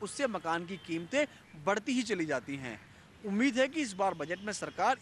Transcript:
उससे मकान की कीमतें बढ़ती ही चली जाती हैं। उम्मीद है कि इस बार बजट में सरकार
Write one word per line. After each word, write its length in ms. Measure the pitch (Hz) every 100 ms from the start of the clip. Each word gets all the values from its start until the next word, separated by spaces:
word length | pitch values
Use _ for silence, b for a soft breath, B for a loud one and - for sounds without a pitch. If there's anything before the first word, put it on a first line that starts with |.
उससे 240 | 202 - 269
मकान 380 | 196 165 165 175
की 120 | 190
कीमतें 480 | - 165 170 269 294 B B 156 147
बढ़ती 280 | 202 202
ही 100 | 254
चली 220 | 226 190 160
जाती 300 | 135 120 139
हैं। 240 | 131 107 - B B - 214
उम्मीद 320 | 202 269 233
है 100 | 262
कि 140 | 302
इस 120 | 269
बार 200 | 190 196
बजट 300 | 175 147 180
में 100 | 208
सरकार 440 | 202 156 - 202 262